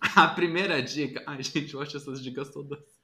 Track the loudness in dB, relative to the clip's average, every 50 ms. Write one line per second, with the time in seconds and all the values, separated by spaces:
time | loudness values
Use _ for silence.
0 | -2 4 8 8 8 8 6 2 0 2 2 2 2 2 2 0 0 -2 -2 -2
1 | -2 -2 -4 -8 -10 -10 -8 -8 -6 -4 -2 -2 -4 -4 -6 -8 -8 -6 -8 -10
2 | -8 -8 -10 -8 -8 -8 -6 -6 -8 -8 -8 -12 -10 -10 -12 -14 -14 _ _ _